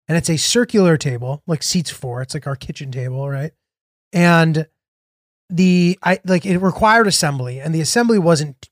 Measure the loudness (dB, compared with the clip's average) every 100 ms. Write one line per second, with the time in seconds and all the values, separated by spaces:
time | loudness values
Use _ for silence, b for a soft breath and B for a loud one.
0 | -4 -2 0 -2 0 0 2 2 4 2
1 | 0 -6 -8 -8 -6 -6 -2 -4 -4 -8
2 | -10 -10 -10 -10 -8 -8 -10 -14 -12 -8
3 | -8 -6 -6 -6 -8 -12 _ _ _ _
4 | _ 2 4 4 4 0 -4 _ _ _
5 | _ _ _ _ _ 2 4 4 2 0
6 | -2 -2 0 -2 0 0 0 2 4 4
7 | 4 0 -2 -4 -6 -8 -4 -4 -2 0
8 | 2 2 4 2 0 -10 -18